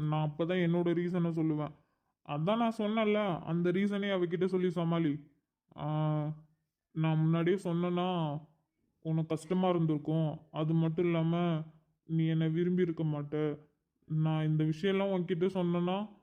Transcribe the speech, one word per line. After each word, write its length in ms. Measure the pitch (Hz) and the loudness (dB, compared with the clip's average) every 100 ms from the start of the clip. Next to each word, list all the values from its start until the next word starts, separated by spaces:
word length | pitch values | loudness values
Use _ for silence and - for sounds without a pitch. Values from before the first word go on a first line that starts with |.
நான் 240 | 151 151 156 | -2 0 -2
அப்பதான் 360 | 147 170 185 | -2 -2 0
என்னோட 260 | 170 175 175 | 2 2 2
ரீசனை 380 | 170 175 180 170 | 0 0 0 0
சொல்லுவேன். 400 | 165 160 151 147 - _ _ _ _ - | 0 0 0 -4 -10 _ _ _ _ -8
அதான் 360 | 147 160 226 | -4 0 0
நான் 180 | 233 226 | 0 0
சொன்னேன்ல, 400 | 208 226 214 208 208 165 - | -2 0 2 2 0 -2 -2
அந்த 260 | 170 175 | 0 0
ரீசனே 380 | 185 202 202 202 | 2 0 0 -2
அவகிட்ட 340 | 190 175 175 185 | 0 0 0 0
சொல்லி 220 | 185 180 | 0 0
சமாளி. 420 | 170 170 165 156 147 - _ _ _ _ - | 0 0 2 0 -2 -6 _ _ _ _ -10
ஆ, 120 | 147 151 156 151 151 156 - _ _ _ _ 165 | -4 0 0 0 -2 -6 -14 _ _ _ _ -2
நான் 260 | 160 156 | 0 2
முன்னாடியே 360 | 160 165 165 190 | 4 4 2 0
சொன்னேன்னா 480 | 185 170 175 175 180 180 156 143 156 _ _ _ _ _ 160 | 0 -2 0 0 0 -2 -2 -4 -10 _ _ _ _ _ -2
உனக்கு 260 | 160 160 | -2 0
கஷ்டமா 360 | 156 - 185 185 | -4 -2 0 2
இருந்திருக்கும். 600 | 175 160 151 151 160 156 - - | 2 2 0 0 0 0 -4 -10
அது 220 | 151 156 165 | -4 0 2
மட்டும் 320 | 160 160 175 | 2 2 0
இல்லாம 340 | 165 160 170 175 160 156 - _ _ - | 2 2 0 0 -2 -4 -14 _ _ -4
நீ 140 | 165 160 | 0 2
என்னை 200 | 160 160 | 2 2
விரும்பி 360 | 160 180 180 180 | 2 2 2 0
இருக்க 180 | 160 | 0
மாட்ட. 320 | 160 147 143 151 151 143 - _ _ _ - | -2 -2 -4 -2 -2 -4 -12 _ _ _ -6
நான் 400 | 156 156 156 156 | -2 0 0 0
இந்த 160 | 156 | 2
விஷயம்லாம் 500 | 156 156 196 190 196 | 0 0 0 2 2
உன்கிட்ட 340 | 190 170 175 185 | 0 -2 0 0
சொன்னேன்னா 460 | 190 175 175 175 196 208 - | 0 0 0 0 -2 -6 -12